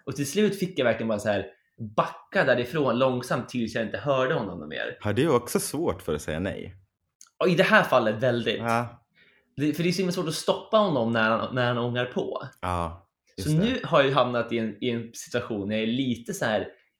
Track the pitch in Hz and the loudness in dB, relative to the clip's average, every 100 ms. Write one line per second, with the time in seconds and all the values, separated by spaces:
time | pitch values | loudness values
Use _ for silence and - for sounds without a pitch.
0 | - 123 139 196 208 - 180 - 120 110 | -10 -6 -2 2 2 2 -4 0 0 0
1 | 113 104 107 98 - - _ - 110 110 | -2 -2 0 -2 -2 -12 _ -14 -6 -2
2 | - - - 196 139 123 120 160 131 117 | -2 -4 -4 0 2 2 0 0 0 2
3 | 131 123 120 147 107 123 110 120 107 - | 2 0 -2 -4 -2 -4 -4 -4 -4 -4
4 | 131 135 131 151 101 87 76 67 57 - | 0 0 0 -2 -4 -8 -8 -8 -8 -4
5 | 107 107 160 123 - - - 143 160 90 | -2 2 4 4 2 -2 -2 -2 -2 -2
6 | - 76 - 78 92 55 50 - _ _ | -4 -4 -4 -4 -4 -6 -12 -16 _ _
7 | _ _ _ - 175 170 185 214 - 131 | _ _ _ -2 2 4 6 4 6 4
8 | 107 110 127 117 113 104 117 117 117 - | 2 0 0 0 0 -2 0 0 -2 -10
9 | _ _ _ _ _ - 151 151 175 175 | _ _ _ _ _ -4 -2 0 0 0
10 | 185 170 160 156 - - - 220 208 139 | 0 -2 -4 -4 -2 -2 2 2 4 2
11 | 113 117 110 113 110 127 120 120 120 120 | 2 2 4 2 0 0 0 2 0 -2
12 | 123 - - - - - 90 87 85 87 | -2 -2 -4 -6 -10 -6 -2 -2 -2 -6
13 | _ _ _ - 98 156 226 262 - 156 | _ _ _ -6 0 2 2 0 2 4
14 | 135 139 123 123 113 117 110 101 123 117 | 6 4 2 2 0 0 -2 -2 -2 -2
15 | 117 - - 120 - 107 98 107 110 123 | -6 -14 -6 -4 -4 -4 -2 -2 0 0
16 | 131 117 - - 123 104 87 - _ | -2 -4 -6 -4 0 0 -2 -12 _